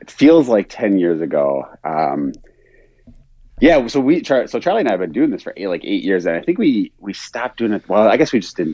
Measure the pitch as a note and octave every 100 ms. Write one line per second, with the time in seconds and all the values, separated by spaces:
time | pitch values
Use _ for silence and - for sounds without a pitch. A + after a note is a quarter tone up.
0 | - - C#3 E3 B2+ A2 F#2+ - A2 G2
1 | F2 D#2+ D#2+ D2+ C#2 C#2 - - D#2 D#2
2 | D#2 C#2+ C#2 - - _ _ _ _ _
3 | - - _ _ - - C#3+ D#3+ A#2 C#3+
4 | C3 E3+ - C3 - A#2+ F3 A3 C#3+ F#2
5 | F#2 F2+ D3+ A2 - - G2 F2 - G2
6 | F#2 F#2+ F2 E2 - F3+ F#3+ A#2 F#2 _
7 | G2+ G2 - A#2+ B2 - A#2 G#2 - G2
8 | G#2+ A#2+ D#3 A#2 F2 - D#2